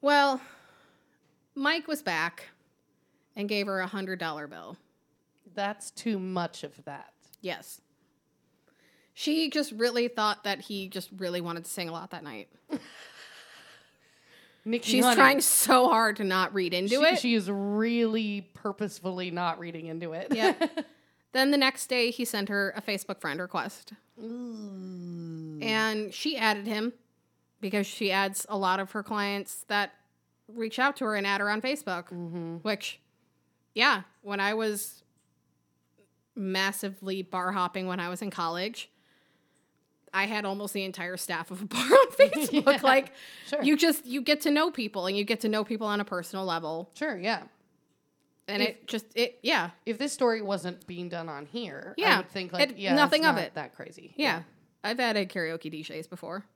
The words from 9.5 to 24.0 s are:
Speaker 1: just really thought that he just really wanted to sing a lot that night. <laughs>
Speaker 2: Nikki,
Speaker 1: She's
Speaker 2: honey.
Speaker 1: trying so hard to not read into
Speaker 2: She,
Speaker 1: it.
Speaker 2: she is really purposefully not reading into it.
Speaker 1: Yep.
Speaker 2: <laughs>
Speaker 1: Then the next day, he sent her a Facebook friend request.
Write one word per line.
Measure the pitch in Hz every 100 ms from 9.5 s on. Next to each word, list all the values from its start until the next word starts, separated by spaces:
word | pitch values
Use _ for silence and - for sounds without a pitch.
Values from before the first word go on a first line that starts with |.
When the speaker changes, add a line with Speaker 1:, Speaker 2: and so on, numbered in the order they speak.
Speaker 1:
just | 302 294
really | 214 233 240 240
thought | 240 214 208 208
that | 202
he | 208 202 190
just | 190 180 190
really | 185 175
wanted | 170 170 170
to |
sing | - 170
a |
lot | 165 185
that | 175
night. | 147 110 - _ _
<laughs> | 302 - - - - - - - - - - _ _ _ _ _ - - _
Speaker 2:
Nikki, | - 233 233
Speaker 1:
She's | 247
Speaker 2:
honey. | 240 -
Speaker 1:
trying | 269 277
so | 269 - - 254 254
hard | 220 226 208
to |
not | 202 190 180
read | 202 180
into | 175 196 247
Speaker 2:
She, |
Speaker 1:
it. | 311 349
Speaker 2:
she | 247 233
is | 185
really | 202 202 208 226 233 233 220 220 202 185
purposefully | - 214 202 208 - 185 180 180
not | 175 175 165
reading | 170 170 165
into | 160 170
it. | 160 190
Speaker 1:
Yep. | 240 220 - 320 - 302
Speaker 2:
<laughs> | _ _ _ _
Speaker 1:
Then | 254 269
the | 285
next | 262 262 -
day, | 254 240
he | 233 240
sent | 214 196
her | 202 196 -
a |
Facebook | - 202 - -
friend | 165 147
request. | 180 185 147 - - 208